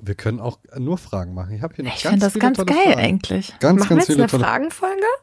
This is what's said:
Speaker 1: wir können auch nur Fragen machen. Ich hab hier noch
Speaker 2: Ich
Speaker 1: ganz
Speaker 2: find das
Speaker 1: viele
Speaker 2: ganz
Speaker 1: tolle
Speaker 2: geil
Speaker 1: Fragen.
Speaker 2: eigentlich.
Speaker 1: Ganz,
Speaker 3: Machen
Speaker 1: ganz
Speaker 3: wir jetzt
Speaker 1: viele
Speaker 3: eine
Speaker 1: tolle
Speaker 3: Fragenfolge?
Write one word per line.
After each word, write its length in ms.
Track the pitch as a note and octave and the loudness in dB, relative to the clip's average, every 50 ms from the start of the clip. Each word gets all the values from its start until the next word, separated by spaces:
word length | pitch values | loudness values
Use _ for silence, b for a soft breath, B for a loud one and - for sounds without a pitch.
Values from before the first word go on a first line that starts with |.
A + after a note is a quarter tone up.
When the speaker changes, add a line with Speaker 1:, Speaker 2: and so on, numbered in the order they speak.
| - | -8
Speaker 1:
wir 120 | G2 G2 | -8 -8
können 260 | - - C#3 B2 A2+ | -4 -4 -4 -4 -4
auch 180 | G#2+ A#2+ - - _ - - C3 | -6 -10 -10 -10 _ -18 -10 -6
nur 200 | B2 C#3 F3+ F3+ | -4 -4 -4 -4
Fragen 360 | - - - G2 F2+ F2 F2+ | -6 -8 -8 -8 -6 -6 -8
machen. 200 | F2+ F#2 F2+ G#2+ | -8 -8 -8 -8
Ich 80 | G#2 C#3 | -8 -8
hab 120 | E3 - | -8 -8
hier 100 | - C3+ | -8 -8
noch 100 | B2+ - | -8 -8
Speaker 2:
Ich 80 | - - | -6 0
Speaker 1:
ganz 100 | D#3 G3 | 2 2
Speaker 2:
find 100 | G3+ G3+ | 4 2
das 100 | G3 G3+ | 2 2
Speaker 1:
viele 100 | G#3+ A3+ | 2 2
Speaker 2:
ganz 140 | B3+ C4 G3+ | 2 2 0
Speaker 1:
tolle 80 | F#3+ F3+ D4 | 0 0 2
Speaker 2:
geil 120 | E4 G4 F#4 - | 4 4 4 4
Speaker 1:
Fragen. 60 | A#2+ | 4
Speaker 2:
eigentlich. 540 | A2+ - F3+ F#3+ - - F#2+ F#2+ F#2+ - - - | 2 0 0 -2 -2 -4 -4 -4 -4 -6 -6 0
Speaker 1:
Ganz, 200 | - D3 F#3 F#3+ | 2 4 4 4
Speaker 3:
Machen 80 | G3+ G3 | 4 4
Speaker 1:
ganz 20 | |
Speaker 3:
wir 60 | F3 | 4
jetzt 100 | D#4 F4+ | 2 4
Speaker 1:
viele 120 | - D#3 C#3 A#3+ | 4 4 2 2
Speaker 3:
eine 80 | - | 2
Speaker 1:
tolle 140 | - B2+ A#2+ | 2 0 2
Speaker 3:
Fragenfolge? 580 | A2 A2+ - C#4 E4 - - - F#4+ G4 G4 G4+ A4 C5 C#5 | 2 0 0 -2 -4 -4 -4 -4 -4 -2 0 0 -2 -2 -4